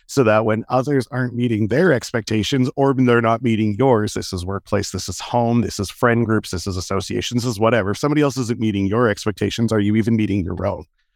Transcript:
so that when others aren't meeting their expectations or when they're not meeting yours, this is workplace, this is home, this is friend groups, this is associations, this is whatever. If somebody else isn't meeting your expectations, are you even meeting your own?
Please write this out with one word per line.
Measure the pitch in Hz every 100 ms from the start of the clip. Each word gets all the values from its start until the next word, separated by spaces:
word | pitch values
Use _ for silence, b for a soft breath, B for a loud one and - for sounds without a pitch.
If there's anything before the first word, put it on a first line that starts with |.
| b
so | 139
that | 110 107
when | 113 110 -
others | 127 131 139 -
aren't | 127 123 113
meeting | 120 107 107
their | 127 185
expectations | 123 - 117 - 110 95 135 127
or | - 135
when | 131 123
they're | 120
not | 113 113
meeting | 123 107 107 101
yours, | 135 110 104
this | - -
is | 92
workplace, | 90 98 - 101 -
this | 90 -
is | -
home, | - 123 117 120
this | 98 -
is | 92
friend | - 120 117 110
groups, | 110 -
this | 92 101
is | 92
associations, | - 98 95 101 - 120
this | 123
is | 101
whatever. | 110 117 95
If | 101
somebody | 147 151
else | 143 127
isn't | 113 120
meeting | 110 101 98
your | 110 120
expectations, | 101 107 - 101 - 117
are | 110
you | 104
even | 110 110 113
meeting | 104 98
your | 87 90 95
own? | 90 - _ _